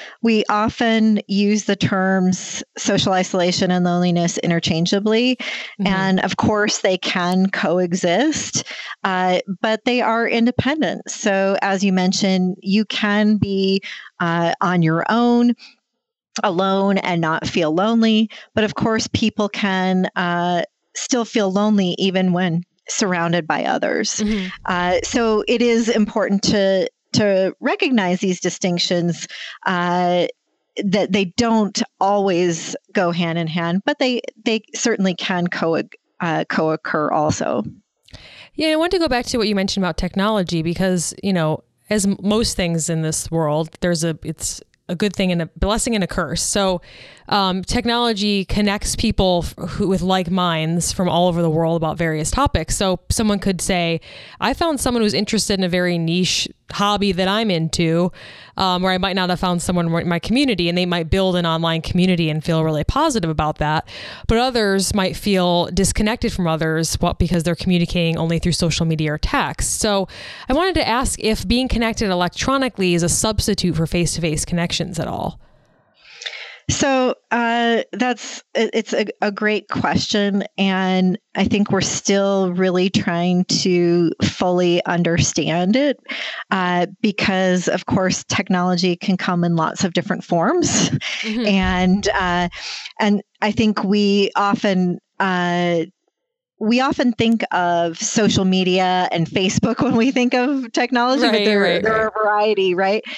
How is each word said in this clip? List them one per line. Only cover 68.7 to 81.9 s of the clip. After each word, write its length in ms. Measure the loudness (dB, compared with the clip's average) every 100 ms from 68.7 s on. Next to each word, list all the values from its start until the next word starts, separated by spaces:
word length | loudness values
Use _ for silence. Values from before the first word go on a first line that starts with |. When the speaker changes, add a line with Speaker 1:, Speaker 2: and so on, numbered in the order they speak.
| 0 0
Speaker 2:
media 280 | 0 -2
or 40 | -2
text. 600 | -2 0 -2 -4 -4 -2
So 280 | 0 0 -2 -8 -16 -12 -2
I 60 |
wanted 220 | 0 2 2
to 120 | 0
ask 320 | 0 -2 -2
if 280 | -2 -2 0
being 200 | 0 2
connected 440 | 0 0 0 0
electronically 800 | 0 -2 -2 0 0 0 0 0
is 80 | 2
a 80 | 0
substitute 640 | 0 0 0 0 0 0 0
for 120 | 0
face-to-face 580 | 0 0 -2 -2 -2 -2
connections 540 | -2 -2 -4 -4 -6
at 80 | -6
all. 320 | -6 -6 -8 -16 _ _ _ _ _ -20 -16 -14 -14 -16 -10 -4
Speaker 1:
So, 460 | 0 2 2 2 -2 _
uh, 540 | -2 0 0 2 0 -2
that's, 500 | -2 -2 -2 -8 -16 -6 -2
it, 160 | 0
it's 180 | -2 -2
a, 140 | -2 -2 -2
a 100 | -4
great 360 | -2 -2 -2 -4
question. 800 | -4 0 0 0 0 0 0 -4 -2
And 640 | 0 2 0 2 2 0 _ -2
I 80 |
think 280 | 0 0 2
we're 100 | 0
still 720 | 0